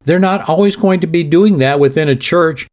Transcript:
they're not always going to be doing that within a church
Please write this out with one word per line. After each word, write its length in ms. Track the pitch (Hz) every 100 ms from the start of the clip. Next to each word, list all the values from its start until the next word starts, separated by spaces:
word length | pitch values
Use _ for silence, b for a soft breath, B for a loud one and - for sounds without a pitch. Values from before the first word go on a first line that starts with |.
they're 140 | - 180
not 320 | 190 196 -
always 260 | 160 202 196
going 240 | 196 185
to 60 | 165
be 160 | 170
doing 340 | 151 165 214 175
that 200 | 131 143
within 300 | 139 143 151
a 60 | 127
church 520 | - 175 160 143 -